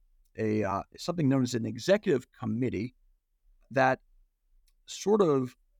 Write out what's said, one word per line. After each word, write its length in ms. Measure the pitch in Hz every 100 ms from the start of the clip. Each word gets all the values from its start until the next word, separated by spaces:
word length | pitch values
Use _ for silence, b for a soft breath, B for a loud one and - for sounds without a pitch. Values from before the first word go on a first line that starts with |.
| _ _ _ -
a, 260 | 110 107
uh, 200 | 95 98 - -
something 320 | - 170 135
known 140 | 135
as 140 | 123 123
an 100 | 113
executive 600 | 110 170 208 190 131 - -
committee 540 | 113 113 127 92 123 _ _ _ _ _ _ _ -
that 300 | 131 131 131 _ _ _ _ _ _ _ _ -
sort 380 | - 190 214
of 320 | 170 135 127 _ _